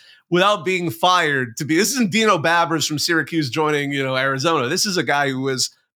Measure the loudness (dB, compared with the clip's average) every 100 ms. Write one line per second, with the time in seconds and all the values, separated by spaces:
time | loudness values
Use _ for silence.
0 | -16 -18 -2 2 2 2 -2 -2 -2 0
1 | 2 4 2 0 -4 -6 0 2 2 0
2 | 0 2 2 2 2 2 2 0 -2 -4
3 | 0 0 0 -2 -2 -2 0 0 -2 -2
4 | -2 0 0 0 0 0 0 -2 -2 -2
5 | 0 0 0 -2 -4 -2 -4 _ _